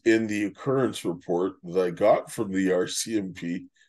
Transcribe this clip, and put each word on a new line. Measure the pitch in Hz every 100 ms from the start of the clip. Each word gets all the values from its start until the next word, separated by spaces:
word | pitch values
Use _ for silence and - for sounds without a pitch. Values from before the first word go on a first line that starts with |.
| 113
in | 113 110
the | 104 101
occurrence | 95 139 135 117 -
report | 98 85 - 87 95 -
that | 87 92
I | 90
got | 82 104 160 -
from | - 101
the | 95 92
R | 90 90
C | - 110 110
M | 95
P | 82 85 90 90 _